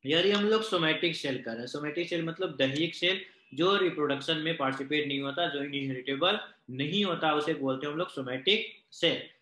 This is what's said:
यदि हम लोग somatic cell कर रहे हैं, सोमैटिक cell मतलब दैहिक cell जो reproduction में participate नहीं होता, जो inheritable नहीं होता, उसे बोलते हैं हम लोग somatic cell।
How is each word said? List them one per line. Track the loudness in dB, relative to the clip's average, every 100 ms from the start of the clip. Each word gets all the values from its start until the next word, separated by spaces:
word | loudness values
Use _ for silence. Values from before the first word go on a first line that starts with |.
| 2
यदि | 2 4
हम | 4
लोग | 4 2
somatic | 2 2 2 2 0 -2
cell | -4 -4
कर | -6
रहे | -8
हैं, | -8
सोमैटिक | -6 -6 -4 -4
cell | -2
मतलब | -4 -4 -6 0
दैहिक | 0 2 -2
cell | 0 0 0 -4 -20 _
जो | 0 4 4
reproduction | 2 2 0 0 0 -2
में | 0 0
participate | 0 -2 -2 0 0
नहीं | -2
होता, | -2 -2 -2
जो | -2
inheritable | -4 -4 -4 -4 -4 2 2 2 -4 -16 -14
नहीं | -4 -2 2
होता, | 2 2 2
उसे | 2 2
बोलते | 0 0 -2 -2
हैं |
हम | -4
लोग | -4
somatic | -4 -4 -2 2 2 2 -12 _
cell। | 0 0 0 -6 _